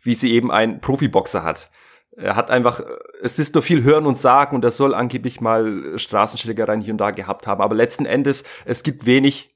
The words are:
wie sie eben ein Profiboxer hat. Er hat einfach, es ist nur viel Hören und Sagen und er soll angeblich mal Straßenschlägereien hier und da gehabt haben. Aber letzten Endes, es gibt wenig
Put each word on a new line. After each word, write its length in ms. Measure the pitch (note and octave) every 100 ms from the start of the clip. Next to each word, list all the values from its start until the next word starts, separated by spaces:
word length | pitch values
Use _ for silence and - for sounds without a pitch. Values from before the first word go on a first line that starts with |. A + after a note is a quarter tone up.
wie 160 | - A#2
sie 160 | C3
eben 180 | A#2 A#2+
ein 300 | G2+ A2+ G#2
Profiboxer 640 | - C3 C3+ G2 F#2+ G2
hat. 260 | E2 - - _ _ _ _ -
Er 180 | G2
hat 160 | A2+ -
einfach, 320 | B2+ A#2+ A#2+ - - - -
es 160 | B2 -
ist 160 | D3+
nur 80 | D#3+
viel 220 | - E3
Hören 220 | B2+ D#3 D3+
und 120 | B2+
Sagen 380 | C3+ C3 C#3 C#3
und 80 |
er 80 | A#2+
soll 200 | - C#3
angeblich 480 | A2 B2 B2 B2 -
mal 560 | A2+ A2+ A2 G2 C#2 F#2+
Straßenschlägereien 800 | - G#2+ G#2 - A2+ A2+ G#2+ G#2+
hier 140 | G#2
und 40 | G#2+
da 140 | G2+
gehabt 340 | G2+ F#2+ G2 -
haben. 160 | G2
Aber 140 | G2+ G#2+
letzten 300 | A#2+ - C#3+
Endes, 360 | C#3 C#3+ C3+ - -
es 180 | - A#2+
gibt 240 | - B2+ A#2
wenig 440 | C3 C3+ C3+ -